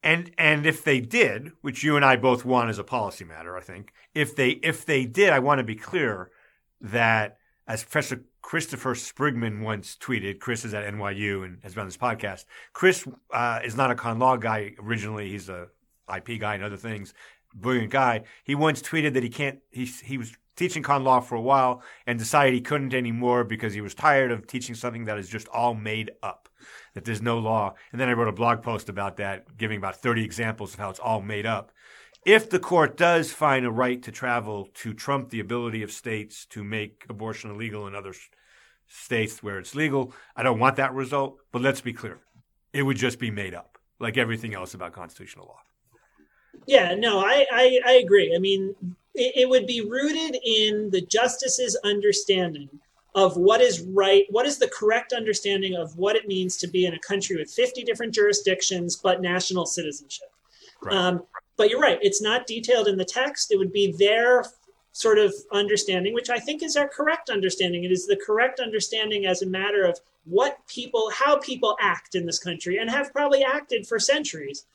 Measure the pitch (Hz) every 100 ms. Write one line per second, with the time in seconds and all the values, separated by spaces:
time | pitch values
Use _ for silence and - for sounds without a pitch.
0 | 160 170 175 - 160 151 151 - - 135
1 | 113 240 160 104 - - 143 135 151 147
2 | 139 123 127 123 123 127 117 101 - 127
3 | 104 - 85 78 85 92 - 92 - _
4 | _ 156 147 147 127 131 160 160 - 143
5 | 127 113 196 143 131 143 113 110 - 185
6 | 135 98 92 _ _ _ _ _ 110 113
7 | 117 110 104 _ _ _ - 113 - 151
8 | 135 127 - _ - 165 - 131 131 117
9 | - - 147 117 113 104 107 107 - -
10 | - 117 98 98 - 113 117 104 104 104
11 | 101 98 104 98 92 90 98 95 95 90
12 | 123 113 101 92 - - - - 185 185
13 | - - _ 123 120 117 117 113 131 117
14 | 120 113 127 127 110 110 104 - 104 113
15 | 104 107 101 101 92 90 87 _ _ _
16 | - 95 90 117 107 104 101 98 113 107
17 | 95 _ - _ _ - 110 127 107 135
18 | 127 113 110 - - 143 156 147 - 160
19 | 151 131 120 117 143 135 _ 123 123 -
20 | 110 135 113 - _ - 180 175 139 143
21 | 131 127 123 120 120 135 127 123 - -
22 | - 117 113 147 139 127 127 147 135 131
23 | 120 117 120 123 113 110 113 101 101 -
24 | 156 139 127 117 - 127 123 117 123 117
25 | 110 104 90 107 - 117 120 110 107 110
26 | 110 - 101 - _ _ - - - -
27 | - 107 117 117 110 113 101 - - 120
28 | 127 117 117 92 117 117 120 110 - 98
29 | 98 - 101 95 _ - 110 107 95 -
30 | 127 113 107 82 113 110 98 - 101 95
31 | - 110 101 104 110 107 104 _ - -
32 | - _ - 214 220 185 - 180 147 -
33 | 170 170 165 - 151 131 123 113 127 123
34 | 120 110 127 120 107 104 95 - 117 107
35 | - 139 123 113 98 120 117 110 107 -
36 | 123 110 107 - - 113 104 110 104 _
37 | - 104 110 107 110 104 113 104 101 98
38 | 95 92 - _ _ _ _ _ _ -
39 | - 120 107 - 104 98 90 139 151 139
40 | 127 - - - 123 113 127 135 135 131
41 | 127 143 135 - _ 123 131 131 - -
42 | 104 85 _ _ _ _ _ 139 135 117
43 | 123 123 120 104 98 87 - - _ _
44 | 117 117 117 113 113 98 92 95 87 95
45 | 85 - - 92 90 - _ _ _ _
46 | _ _ _ _ _ - - 269 180 190
47 | 233 202 196 277 269 240 254 254 247 254
48 | 196 202 165 170 190 196 190 202 180 180
49 | _ - 254 262 254 254 226 240 208 247
50 | 294 311 320 254 226 220 214 214 214 190
51 | 180 214 247 247 262 254 247 196 208 208
52 | 208 196 - 190 175 151 143 - _ _
53 | _ 196 190 175 185 233 247 175 175 190
54 | 190 196 196 208 277 285 247 - 214 226
55 | 240 240 220 202 202 196 190 180 160 165
56 | 190 220 214 190 185 - 175 185 180 160
57 | - 196 196 170 147 - 247 254 233 226
58 | 233 226 208 202 202 185 - 185 175 -
59 | 185 185 180 180 180 185 165 - 156 143
60 | - - - _ _ _ - _ - 190
61 | 180 180 - - _ - 214 247 285 170
62 | 202 196 214 240 247 226 226 240 208 190
63 | 180 240 269 277 - 202 190 202 196 165
64 | 202 220 240 247 240 _ _ _ _ -
65 | 226 214 208 196 - 202 202 208 - 185
66 | 190 233 240 240 - 302 330 294 285 -
67 | 302 330 - 208 190 - 180 175 180 185
68 | 185 196 - 214 254 254 233 214 - 220
69 | 214 208 196 185 190 185 202 202 180 170
70 | _ _ 160 185 285 - - - 240 233
71 | 220 - 277 285 277 254 240 - 208 170
72 | - 185 170 - 175 170 175 196 226 262
73 | 277 277 285 277 269 285 285 233 196 226
74 | - 294 294 160 139 143 _